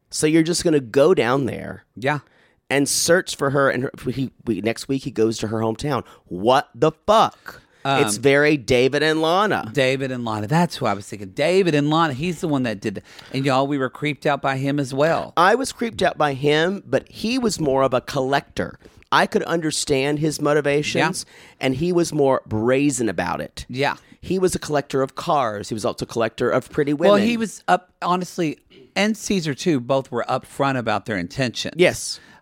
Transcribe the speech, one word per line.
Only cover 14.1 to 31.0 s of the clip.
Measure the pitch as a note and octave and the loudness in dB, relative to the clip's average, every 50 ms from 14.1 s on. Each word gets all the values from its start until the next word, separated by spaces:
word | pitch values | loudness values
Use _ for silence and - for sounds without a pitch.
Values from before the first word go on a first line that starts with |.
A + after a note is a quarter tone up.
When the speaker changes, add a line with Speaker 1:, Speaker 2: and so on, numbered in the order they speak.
| C#3+ - - | -6 -2 -2
Speaker 2:
out | D#3 C#3+ C#3 | -2 -2 0
by | - C#3 C3+ | -2 -4 -2
him | C3 C3+ C#3 C#3+ D3 | -2 -2 -2 -2 -2
as | C#3 B2 C3+ | -4 -4 -2
well. | C3+ D3 E3 D#3 A2 D2+ - - | 0 0 2 0 -2 -4 -2 2
Speaker 1:
I | E3 E3+ F#3+ A#3 | 4 4 4 4
was | B3 C4+ - | 2 0 -4
creeped | - - A#3+ A3+ - - | -6 -6 -8 -6 -2 -2
out | F#3 E3+ - | -2 -2 0
by | - D3+ C#3+ C#3 | 0 0 -2 0
him, | B2+ D3 C#3+ D3+ D#3 D#3+ F#3 G3+ F#3+ - | 0 0 2 2 2 2 0 -2 -6 -4
but | A#2+ C3 C3 - - | -4 -4 -4 -4 -6
he | - - - A3 B3 | -10 -6 -4 -4 -2
was | C4 B3 A3 E3 - | -2 -2 -2 -2 -2
more | D#3+ C#3 C3 C3+ C3+ | -2 0 2 2 2
of | C3 C3 | 2 0
a | B2 | -2
collector. | - - - C#3+ C3 C3 C#3 D3 - - _ - F#2 - - - - - _ - - _ | -4 -4 -4 -4 -2 0 -2 -2 -2 -4 _ -6 -6 -6 -8 -16 -20 -20 _ -20 -4 _
I | - D3+ F#3+ | 2 2 2
could | G#3 - G3+ - | 2 0 -2 -2
understand | - D#3+ F3 D#3 D#3 D3 - - - C#3+ C3 C3+ C#3+ D3+ D3 | -2 -2 -2 -2 -2 -4 -4 -2 0 0 0 2 0 0 0
his | D#3 D#3 C#3+ - | -2 -2 -2 0
motivations, | C#3+ D3 D3 D3+ C#3 D3 C#3+ D3+ D3 - - C3 D3 E3 F#3 - - | 0 2 2 2 2 2 0 0 0 -2 0 0 0 0 -2 -6 -10
Speaker 2:
Yeah. | - - - - - - _ | -14 -18 -20 -20 -20 -8 _
Speaker 1:
and | - C3 C3 | -2 -2 -2
he | C3 E3 F3 F3+ | 0 -2 0 2
was | E3+ E3+ D#3+ | 2 0 2
more | D#3+ D3+ C#3 C3+ C3 - - | 0 2 2 2 2 0 -2
brazen | - A2 G#2+ A2+ A#2+ C3 C3+ C#3+ D3 C3 B2+ A#2+ | -4 -4 -2 2 2 2 2 2 0 0 0 -2
about | G#2 F2+ E2+ F2 F2 D#2+ C#2+ | -2 -2 -2 -2 -2 -4 -6
it. | D2 - - - - - | -8 -10 -12 -16 -14 -8
Speaker 2:
Yeah. | B2 C3 C#3 B2+ - - - _ - _ | -4 -2 -2 -2 -4 -6 -12 _ -20 _
Speaker 1:
He | - - F3+ F#3+ | -6 -4 -2 0
was | F3+ F3 - | 0 0 0
a | C#3+ | -4
collector | - - D3 C#3 - - - C3+ | -4 -2 -2 -2 -2 -2 -2 -2
of | C3+ C3+ - | -2 -2 -4
cars. | - - F3 D#3+ C#3+ B2+ A2 G#2 G#2 G#2 - | -6 -2 0 0 0 0 -2 -4 -6 -8 -8
He | A#2+ | -6
was | G#2+ G2+ | -4 -4
also | A2+ F2+ - B2 | -4 -4 -6 -8
a | |
collector | - - A#2 A2+ A2+ - - B2+ A#2 | -6 -2 -2 -2 -2 -2 -2 0 0
of | - C3 - - | 2 0 -2 -2
pretty | - D#3 C#3+ C#3+ D3 | -2 0 0 0 0
women. | C#3+ E3+ G3 G3+ | 2 4 4 4
Speaker 2:
Well, | G3+ | 4
he | G#3 A3+ A#3+ | 4 2 0
was | A3+ A3+ F#3+ - - - - | -2 -4 -6 -8 -6 0 0
up, | F3+ F#3 - _ _ _ | 0 0 0 _ _ _
honestly, | F3 F3 F3+ F#3 F3+ - - - E3+ D3+ - - _ _ - - - _ _ | -2 -2 -2 -2 -2 -6 -4 -4 -2 -2 -4 -8 _ _ -20 -20 -20 _ _
and | F#3+ G3+ G#3+ A3 | -2 0 0 -2
Caesar | - - - G#3 F#3 D#3 D#3+ C3 | -2 -2 -2 -2 0 0 -2 -4
too, | - - F#3 D#3 B2+ | -2 0 0 0 0
both | A#2+ B2+ C3+ C3+ C3 - | 0 0 -2 -2 -2 -2
were | B2 A#2 G#2 | -4 -4 -2
upfront | - B2+ C3 - - - - C#3 C#3 C3+ | -2 -2 -4 -4 -8 -4 -2 0 0 0
about | B2+ A2+ A2 G#2 G2+ | 0 -2 -2 -2 -2